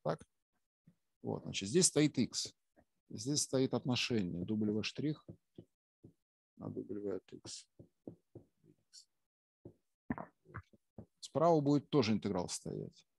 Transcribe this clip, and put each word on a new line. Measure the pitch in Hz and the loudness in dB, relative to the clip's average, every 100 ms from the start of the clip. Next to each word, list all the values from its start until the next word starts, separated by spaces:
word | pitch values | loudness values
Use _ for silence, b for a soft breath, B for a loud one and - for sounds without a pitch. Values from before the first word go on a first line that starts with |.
Так? | 85 80 - _ _ _ _ _ _ _ _ _ | -4 -6 -8 _ _ _ _ _ _ _ _ _
Вот, | 117 104 | -6 -6
значит, | - - 98 | -6 -6 0
здесь | 151 175 | 4 4
стоит | 147 147 - | 4 2 2
x. | 104 - - _ _ _ _ _ _ | -2 -2 -8 _ _ _ _ _ _
Здесь | 107 117 147 | -10 -4 -2
стоит | - 131 131 | 0 2 2
отношение | 120 - 123 - 117 90 85 | 0 0 -2 0 0 0 -4
W | 92 107 107 107 | -2 0 0 0
штрих | 101 - 143 151 - - _ - - _ _ _ - _ _ _ _ - | -4 -4 -4 -6 -12 -20 _ -20 -20 _ _ _ -20 _ _ _ _ -10
на | 104 | -8
W | 101 110 101 101 95 | -8 -8 -8 -6 -6
от | _ | _
x. | - - - - _ - _ - - _ - _ _ _ _ _ - _ _ _ _ _ _ - - _ _ _ - - _ _ - _ - _ - - _ | -18 -14 -16 -18 _ -20 _ -20 -20 _ -20 _ _ _ _ _ -20 _ _ _ _ _ _ -18 -18 _ _ _ -8 -8 _ _ -18 _ -20 _ -20 -20 _
Справа | - - 165 160 | -6 2 6 6
будет | 139 143 - | 6 2 4
тоже | 151 107 | 4 4
интеграл | 107 104 92 80 | 2 2 -2 -2
стоять. | - - - - - _ | -6 -6 -8 -8 -14 _